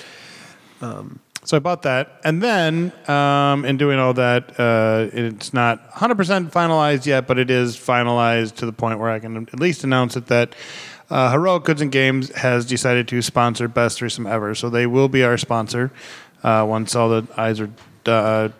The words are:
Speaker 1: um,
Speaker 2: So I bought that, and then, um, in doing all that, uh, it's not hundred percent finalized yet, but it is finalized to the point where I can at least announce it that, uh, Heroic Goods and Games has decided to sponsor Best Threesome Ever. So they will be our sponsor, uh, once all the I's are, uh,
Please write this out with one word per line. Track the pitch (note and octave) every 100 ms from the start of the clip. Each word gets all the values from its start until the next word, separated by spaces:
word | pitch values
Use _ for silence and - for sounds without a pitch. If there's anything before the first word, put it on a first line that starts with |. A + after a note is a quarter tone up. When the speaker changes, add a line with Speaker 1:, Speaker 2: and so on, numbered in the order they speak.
| - - - - - - - -
Speaker 1:
um, | A#2+ G2 G#2 - _ -
Speaker 2:
So | - D#3
I |
bought | D#3 F3
that, | C#3+ B2+ C#3+ -
and | D#3 D#3+
then, | A#3 G3+ D#3+ E3 F3 - -
um, | C#3+ C#3+ C#3+ C#3+ C#3 C3
in | C3+
doing | C#3+ C3+
all | B2+
that, | B2+ B2 B2 - -
uh, | A#2+ A2+ A2 A2 A2
it's | A#2+ A#2 G#2 -
not | C3 A#2 A2+ -
hundred | - A3+ A3
percent | F3+ G3 E3+
finalized | F3+ E3+ D#3+ D3 C#3+ C#3
yet, | C3+ B2+
but | B2+
it | B2+
is | B2+ B2 A2+
finalized | - B2 A#2+ A#2+ A#2 A#2 A2 -
to | A#2
the |
point | G#2+ A2+ A2
where | A2+
I | A2
can | A2+ A2+ A2+
at | B2+
least | F3+ -
announce | C3+ C3 A#2+ B2
it | A#2+
that, | A#2+ A#2+ - - - - - -
uh, | C#3+ B2+
Heroic | C3+ F#3 F3
Goods | C#3+ D3
and | D3
Games | C3+ C3 C3+ C3
has | - B2+ A#2+
decided | A#2+ B2 B2+ B2 A2+
to | A#2+
sponsor | A2+ B2+ A#2+ A2 A#2
Best | A#2+ A#2 -
Threesome | A#2+ - G#2+
Ever. | A2 G#2 G#2+
So | A#2+
they | A#2+ A#2+
will | B2+ C3+
be | C3+
our | B2 A#2+
sponsor, | - A#2 A2 A#2+ B2+ - - - - _
uh, | A#2+ A2 G#2+
once | A2 A2 A#2+
all | A2+
the | A2+ A#2 -
I's | A2+ G#2+
are, | G#2+ A2+ - - -
uh, | A2+ G#2+ A2 A2